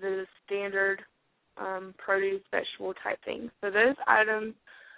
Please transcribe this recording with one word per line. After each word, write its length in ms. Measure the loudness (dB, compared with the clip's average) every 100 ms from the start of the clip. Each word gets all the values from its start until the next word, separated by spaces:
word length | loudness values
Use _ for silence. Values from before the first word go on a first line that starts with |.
the 240 | -4 -4 -6 _
standard, 580 | -6 -4 -2 0 2 0 -6 _ _ _ _ -12
um, 380 | -8 -8 -10 -8
produce, 440 | 0 2 2 -2 -4
vegetable 440 | -4 -4 -6 -8 -6
type 160 | -6 -6
things. 260 | -6 -8 -10 -8
So 100 | -2
those 260 | 4 4 4 4
items 480 | 6 6 2 -4 -10 _ -20 -20